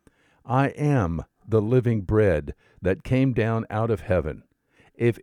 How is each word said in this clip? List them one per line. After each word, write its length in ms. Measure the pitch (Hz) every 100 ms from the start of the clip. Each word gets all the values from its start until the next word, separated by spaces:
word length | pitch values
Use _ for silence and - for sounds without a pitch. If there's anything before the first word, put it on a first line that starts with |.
| _ _ _ _ -
I 220 | 123 139
am 540 | - 147 139 90 82 - _ -
the 140 | 110
living 400 | 107 127 120 113
bread 520 | 92 107 104 78 73 - _ _
that 220 | 90 95
came 300 | - 131 135
down 320 | 117 110 110 -
out 200 | 107 113
of 120 | 107
heaven. 420 | - 92 76 60 - _ _ _ _
If 240 | - 120 113